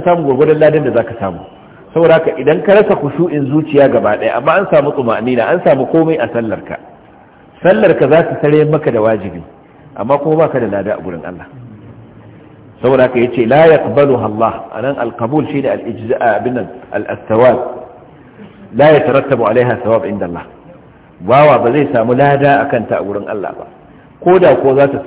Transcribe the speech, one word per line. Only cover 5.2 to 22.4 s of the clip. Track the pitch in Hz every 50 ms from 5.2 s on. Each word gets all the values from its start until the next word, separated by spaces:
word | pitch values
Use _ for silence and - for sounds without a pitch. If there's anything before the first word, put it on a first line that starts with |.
| 113 127 127 117 110 113
an | 165 180 175
samu | 170 143 135 - -
komai | - 165 160 160 160 -
a | 120 113
sallarka. | - 117 113 104 95 82 - - - - - - - - - - - - - _ _ _ _ _ _ - -
Sallarka | 175 208 220 208 170 151 - 151 131
za | 156 165
ta | - 156 139 -
tare | 156 147 151 151 151
maka | 151 156 151 - 143
da | 120 110
wajibi, | 107 113 110 101 95 92 85 87 80 - - - _ _ _ - - - -
amma | - 104 127 143 143
kuma | 143 160 156 160 156
baka | 135 143 127
da | 117 98
lada | 101 101 92 104 -
a | -
gurin | - 92 87 80 69
Allah. | 87 90 80 - - - - - - - - - - - - - - - - - - - - - - - - - - - -
Saboda | 120 127 135 127 127 123
haka | - 120
yace | 120 123 - 123 113 110
la | 131 151 165
yaqbaluha | 160 156 - - 110 110 143 143 135 123 110 107 107
Allah. | 104 107 113 107 - - - - -
Anan | 110 120 139 143 -
al-qabul | 120 113 - - 117 120 147 156 127 147
shi | 151 139
ne | 131 120
al-ijza', | 107 101 - 117 101 107 107 113 131 -
abin | 117 113 101 107 110 123 127
nan, | 117 92 82 - - - -
al-thawab. | - 104 107 - 107 - - - 110 147 208 - 240 - - - - - - - - - - - - - - - - - - - - - - - 104
La | 120 143 156
yatarattabu | 151 143 - 127 127 139 135 - 135 117 113 104
alaiha | 113 123 120 123 110 -
thawab | - 107 113 107 -
inda | 101 104 98 95 85
Allah. | 85 82 - - - - - - - - - - _ _ _ _ _ - 87
Bawa | 101 123 143 151 147 127 -
ba | - 117
zai | 131 151 139 143
samu | 131 117 110 120 123
lada | 131 143 143 143 131